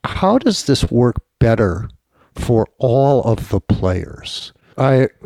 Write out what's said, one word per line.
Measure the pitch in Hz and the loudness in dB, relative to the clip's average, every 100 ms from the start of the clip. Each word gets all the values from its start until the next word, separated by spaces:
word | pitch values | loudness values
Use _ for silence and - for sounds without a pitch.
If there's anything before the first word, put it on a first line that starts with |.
how | - - 185 254 | -10 -2 0 2
does | 247 190 - | 0 -2 0
this | 131 - | 0 0
work | 120 123 - _ - | 2 2 0 _ -2
better | 117 113 98 87 113 - _ _ _ - | 0 2 0 -2 -8 -16 _ _ _ -8
for | - 113 - - | 0 0 0 -2
all | 127 131 139 131 | 0 2 4 2
of | 120 107 - | 0 -2 -2
the | 98 | -4
players?" | - - 92 92 - - - - - _ _ - | -2 -2 0 -4 -8 -14 -14 -14 -16 _ _ -2
I | 131 135 131 _ | 2 2 2 _